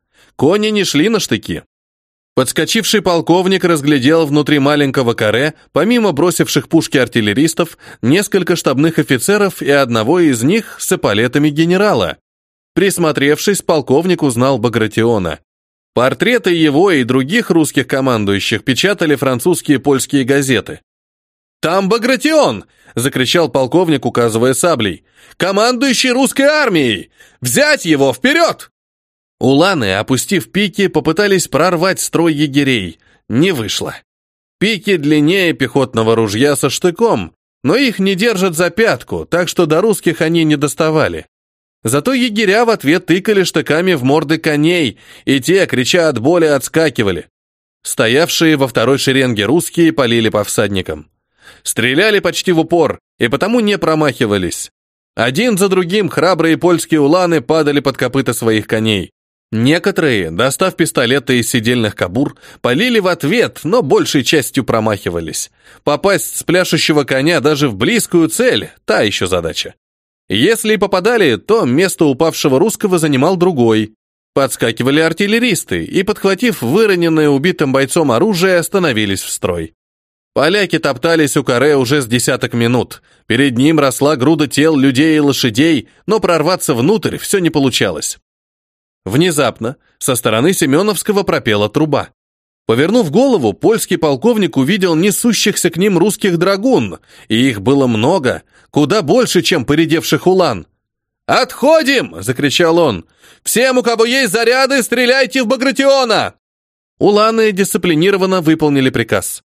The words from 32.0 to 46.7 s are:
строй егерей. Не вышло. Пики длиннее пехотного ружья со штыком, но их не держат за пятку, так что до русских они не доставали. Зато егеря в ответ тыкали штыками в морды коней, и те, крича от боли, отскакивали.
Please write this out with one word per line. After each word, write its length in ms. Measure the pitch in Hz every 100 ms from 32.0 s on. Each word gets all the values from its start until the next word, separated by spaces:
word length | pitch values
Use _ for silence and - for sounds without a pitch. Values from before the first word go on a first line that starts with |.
строй 340 | - 151 165
егерей. 640 | 147 151 135 139 123 92 78 _ _ -
Не 240 | 110 175
вышло. 420 | 151 104 - 76 - _ _ _ _ _ -
Пики 380 | 196 214 180 185
длиннее 560 | 143 151 151 196 175
пехотного 640 | 151 127 139 127 113 110 113
ружья 400 | 110 104 139 143
со 140 | 139
штыком, 600 | - 180 170 226 156 82 _ _ _
но 140 | 127 202
их 240 | 277 190
не 160 | 190 190
держат 400 | 233 202 190 156
за 140 | 175
пятку, 560 | 175 226 135 - 87 78
так 220 | 170 175
что 180 | - 170
до 140 | 156
русских 400 | 214 208 - 160
они 200 | 160 170
не 140 | 160 151
доставали. 680 | 143 - 160 156 110 82 - _ _ _ _ _
Зато 280 | 113 135 147
егеря 500 | 262 247 208 214 202
в 60 | 233
ответ 360 | 220 135 175 -
тыкали 380 | 170 190 202
штыками 500 | 175 - - 151 185
в 80 | 170
морды 360 | 123 151 151 156
коней, 600 | 160 147 156 180 139 - - -
и 140 | - 135
те, 280 | 120 185 165
крича 420 | 123 127 180 160
от 100 | 123
боли, 280 | 120 175 156
отскакивали. 840 | 143 -